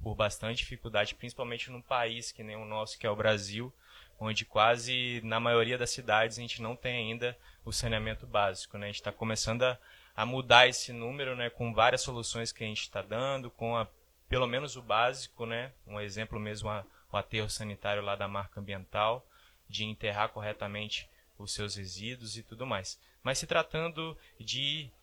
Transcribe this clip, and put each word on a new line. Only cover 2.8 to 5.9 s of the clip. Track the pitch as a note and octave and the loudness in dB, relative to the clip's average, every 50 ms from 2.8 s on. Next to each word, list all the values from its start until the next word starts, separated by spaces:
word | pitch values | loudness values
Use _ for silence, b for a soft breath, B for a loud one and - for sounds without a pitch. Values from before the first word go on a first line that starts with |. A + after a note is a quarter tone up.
| A2 G#2+ - - | -2 -4 -4 -4
que | - | -2
é | A2 | 0
o | G#2 | 2
Brasil, | G#2+ G#2+ A2 G#2+ G#2 G2 G2 G2+ A2 B2 C3 - B B B B B B B B - | 4 4 4 4 4 2 -4 -6 -6 -6 -8 -10 B B B B B B B B -8
onde | G#2+ A2 A2 - A2+ | -4 -4 -2 -2 -2
quase | - - G#2+ G#2+ A2+ A#2+ A#2+ A#2 B2 B2+ B2+ B2 B2 A#2+ A#2 A2 | 2 4 6 8 8 6 4 2 -2 -2 -2 -2 -2 -4 -4 -4
na | A2+ A2+ A2+ | -2 0 2
maioria | A#2 A#2+ A#2+ A#2 A2+ A#2 B2+ | 4 6 6 6 6 4 2
das | B2 A#2+ A#2 | 0 0 -2